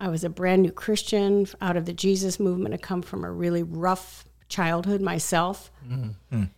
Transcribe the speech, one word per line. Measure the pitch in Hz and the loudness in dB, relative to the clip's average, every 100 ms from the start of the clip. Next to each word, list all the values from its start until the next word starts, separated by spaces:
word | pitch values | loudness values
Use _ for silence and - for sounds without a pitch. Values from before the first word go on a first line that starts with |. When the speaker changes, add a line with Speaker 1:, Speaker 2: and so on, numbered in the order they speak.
Speaker 1:
I | 190 | -4
was | 165 | -2
a | 170 | -2
brand | 165 185 185 | -2 4 6
new | 180 | 6
Christian | 185 - 214 - 214 202 202 196 - | 2 -2 -2 0 2 4 4 2 -2
out | 190 175 | -2 -2
of | 170 | -2
the | |
Jesus | 175 190 196 190 180 | -2 2 2 0 0
movement. | 196 180 196 | 0 0 -2
I | 175 | -4
come | - 180 | -4 -6
from | 175 - | -6 -8
a | 175 | -6
really | 175 170 170 | -2 0 0
rough | 170 160 180 190 - - - _ - | -2 -2 0 0 -4 -20 -20 _ -10
childhood | - 165 170 180 202 | -2 0 0 0 0
myself. | 196 170 - 170 175 196 - - 127 | 0 -2 0 2 2 -2 -10 -18 -8
Speaker 2:
Mm. | 131 113 104 - | -6 -6 -8 -4
Speaker 3:
Mm. | 120 95 | -2 -2